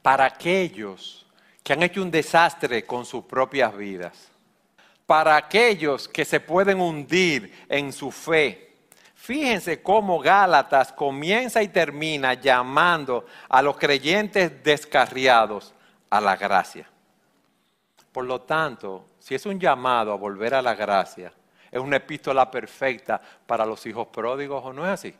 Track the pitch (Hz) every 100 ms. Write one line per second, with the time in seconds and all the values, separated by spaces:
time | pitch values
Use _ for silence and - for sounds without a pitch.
0 | - 135 131 - 170 190 180 98 104 92
1 | - - _ _ _ _ - 143 175 196
2 | 185 160 147 165 170 - 143 117 - 123
3 | 120 127 - 123 131 139 120 101 101 95
4 | 87 - _ _ _ _ _ _ _ _
5 | _ 156 160 151 - 196 240 196 151 131
6 | - - 151 156 - 175 196 190 175 156
7 | 135 175 185 139 95 - - 143 143 -
8 | 139 - - 160 143 92 - _ _ _
9 | _ _ - 262 285 208 175 160 - 208
10 | 202 170 139 190 190 156 131 139 127 -
11 | 143 135 156 214 254 226 208 180 160 147
12 | 156 151 131 123 135 127 123 139 175 170
13 | 135 123 - - - 131 143 139 151 139
14 | 143 190 214 202 175 139 147 143 - 143
15 | 123 127 131 120 107 104 - _ _ _
16 | _ 101 104 92 98 95 - - 76 _
17 | _ _ _ _ _ _ _ _ _ _
18 | _ - 127 127 - 156 156 117 104 95
19 | - _ - 131 208 196 175 135 127 123
20 | 107 101 101 98 113 135 123 104 104 98
21 | 87 - 90 _ _ _ _ 123 131 139
22 | - 147 - 135 127 131 110 - 135 117
23 | - 107 - - _ 117 110 107 117 110
24 | 110 - 113 135 143 139 127 131 175 196
25 | 107 -